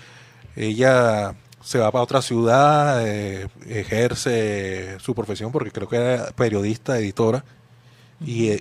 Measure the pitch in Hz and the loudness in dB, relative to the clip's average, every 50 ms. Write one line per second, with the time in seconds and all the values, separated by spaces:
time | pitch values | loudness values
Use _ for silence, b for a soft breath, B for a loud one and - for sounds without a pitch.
0 | b b b b b b b b b b - - 110 110 107 113 127 131 131 123 | b b b b b b b b b b -8 -6 -4 -2 2 4 6 6 6 6
1 | 120 117 107 107 104 98 98 - - - - - - - - 127 110 107 - 127 | 6 4 2 0 -2 -4 -6 -12 -18 -20 -20 -20 -8 -2 0 2 2 2 2 0
2 | 120 - - 135 - - 123 117 117 113 117 135 143 147 151 147 147 147 135 120 | 0 2 0 0 0 0 0 2 4 4 6 6 6 6 4 4 2 2 0 0
3 | 113 107 104 104 104 98 95 95 98 - - - - - 113 107 95 - 110 110 | 0 -2 -2 -4 -4 -6 -6 -8 -10 -12 -14 -16 -14 -10 -8 -8 -6 -2 0 0
4 | 120 123 120 - - 135 120 113 110 107 104 101 98 95 95 95 92 92 98 95 | 0 0 0 -2 -2 -2 0 0 0 0 -2 -4 -4 -6 -6 -8 -8 -10 -12 -10
5 | - - 123 113 107 104 101 - 110 113 131 151 123 107 - - 101 - - 117 | -8 -6 -6 -4 -4 -6 -6 -6 -6 -4 -4 -4 -4 -6 -8 -10 -6 -4 -2 0
6 | 120 127 127 120 120 113 - - 123 113 107 101 101 104 110 - - - 131 117 | 0 0 0 -2 -4 -6 -4 -2 0 0 0 0 0 -2 -2 -4 -4 -4 -2 -2
7 | 107 101 98 - 117 110 113 139 - b b b b b b b b b b b | -2 -2 -2 0 2 2 0 0 -4 b b b b b b b b b b b
8 | b b b b 160 139 117 117 113 110 104 - | b b b b -10 -6 -2 0 0 0 0 -2